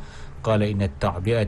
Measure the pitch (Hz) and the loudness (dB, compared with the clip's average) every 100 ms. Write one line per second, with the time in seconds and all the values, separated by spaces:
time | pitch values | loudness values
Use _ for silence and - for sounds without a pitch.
0 | - - - - 110 107 104 101 98 - | -8 -12 -14 -6 2 2 2 2 0 0
1 | 101 90 98 117 | -2 0 0 2